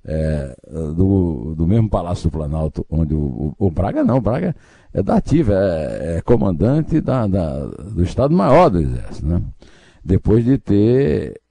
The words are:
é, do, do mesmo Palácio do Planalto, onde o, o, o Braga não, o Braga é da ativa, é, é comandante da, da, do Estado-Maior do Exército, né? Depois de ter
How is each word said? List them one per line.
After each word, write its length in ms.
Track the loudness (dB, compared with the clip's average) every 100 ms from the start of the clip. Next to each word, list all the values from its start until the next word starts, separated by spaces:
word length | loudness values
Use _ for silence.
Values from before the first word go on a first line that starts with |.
é, 520 | -4 -2 -2 -2 -6 -12 -14 -8 -6 0
do, 580 | 2 4 2 -2 -6 -2
do 120 | 2
mesmo 200 | 2 2
Palácio 440 | 0 -2 -2 -2
do 0 |
Planalto, 520 | -2 -4 -2 -4 -4 -4
onde 240 | -2 0
o, 420 | 0 -2 -4 -6 -2
o, 80 | -2
o 20 |
Braga 340 | 0 -2 0
não, 140 | 0 2
o 40 |
Braga 340 | 0 -2 -4 -6 _ -20 _
é 120 | -4
da 140 | 0 0
ativa, 360 | 2 2 4
é, 640 | 2 2 0 -4 -6 -4 -4
é 40 |
comandante 760 | 2 2 2 0 2 0 0 -2
da, 280 | 0 -2 0
da, 400 | 0 -2 -4 -8
do 340 | -12 -10 -2
Estado-Maior 680 | -2 0 2 2 4 6 6
do 100 | 4
Exército, 460 | 0 -4 -8 -6 -2
né? 120 | -2 -4 -12 -20 -20 -20 _ -2
Depois 380 | 0 4 2 4
de 140 | 0
ter 840 | 2 2 4 2 0 -2 -4 -12 _